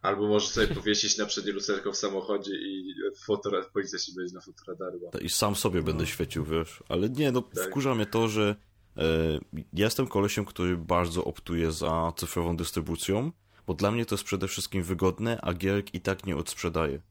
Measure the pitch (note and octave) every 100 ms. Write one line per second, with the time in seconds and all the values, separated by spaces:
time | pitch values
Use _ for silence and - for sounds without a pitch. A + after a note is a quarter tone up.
0 | F#2+ G2+ G#2 G#2+ G#2 - G#2+ - G2+ G#2
1 | G#2+ - G2+ - G2+ G2 - G2 G2+ F#2+
2 | G#2 G2 F#2+ G2+ G2+ G2 G2 F#2+ F#2 F#2
3 | G2+ G2 - G#2 G#2 F#2+ F#2+ - F#2+ -
4 | - F2+ F2+ F2+ - - - E2 F#2 F2+
5 | F2 - E2+ - G#2+ G2 A2+ F2+ D#2+ D#2+
6 | E2 - E2+ E2 D2+ D#2+ E2 - - F2
7 | G#2 C3 D3 B2 - - F#3+ C#3+ C3+ A#2+
8 | G#2 A2 A#2 G#2+ G#2 G#2 - _ _ -
9 | D#2+ D#2+ D#2+ D2+ - D#2 - D#2+ G#2 -
10 | C3 G2+ G2 - G2+ - F2+ F2+ D#2+ F2
11 | F2 E2+ - - - E2+ E2 D#2+ D#2 E2
12 | E2 - F2 - E2+ E2+ E2+ - D#2 E2
13 | - G2+ C#3+ - _ - - E2 G2+ A2+
14 | A#2 G2+ - G2 F#2+ - - G2 E2+ F2+
15 | F#2+ F2+ A2 A#2 - F2 F#2+ G2+ G2 F#2
16 | - F#2+ F#2+ D2+ - - F2+ E2 D#2+ C#2
17 | -